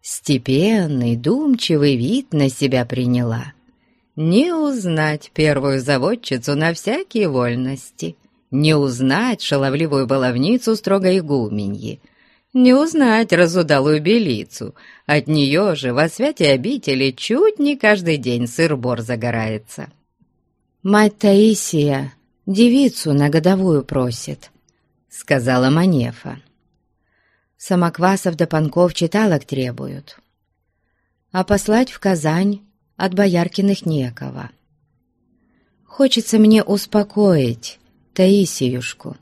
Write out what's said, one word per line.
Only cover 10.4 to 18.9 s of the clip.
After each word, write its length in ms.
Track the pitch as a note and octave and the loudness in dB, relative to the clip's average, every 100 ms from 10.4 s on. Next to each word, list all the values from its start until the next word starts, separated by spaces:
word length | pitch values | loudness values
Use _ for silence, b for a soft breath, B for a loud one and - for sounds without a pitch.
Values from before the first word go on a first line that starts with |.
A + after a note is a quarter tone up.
| D3 B3 A3+ A3 | 0 0 0 -2
строгой 440 | - G3 F#3 F#3+ | 0 0 2 0
игуменьи, 800 | D#3 C#3 A2 G#2 G2+ G2+ A2+ - b b b b b | 0 -2 -2 -4 -6 -6 -10 -12 b b b b b
не 200 | B3+ B3+ | 2 4
узнать 600 | B3+ D#4+ D#4+ C4 A3 F#3+ | 6 2 2 2 2 2
разудалую 680 | E3+ F3 F3 D3 C#3+ C#3 D3+ | 2 2 2 2 2 2 0
белицу. 760 | D3+ A#3 G3 A2 - - G#2 - B B B | 2 0 0 -4 -8 -14 -16 -16 B B B
От 220 | D3 C#3+ | -2 0
нее 480 | D3+ C#3 D3+ G#3 D3+ | 0 2 2 0 -2
же 180 | B2+ | -2
во 140 | B2 D#3+ | 0 -2
святой 440 | - C4+ D4+ D#3 | 0 -4 0 2
обители 580 | C3+ D#3 C4+ - C3 C3+ | 2 0 -6 -4 -2 -2
чуть 480 | C3+ - A#3 G#4+ G#4+ | -4 -4 2 2 2
не 160 | C#4+ C#4+ | -2 0
каждый 420 | G#3+ G#3 E3+ D3+ | 2 2 0 -2
день 300 | B2 A#2+ A#2+ | -2 -2 -4
сыр-бор 540 | - E3 C#3+ A#2+ | 0 0 0 -4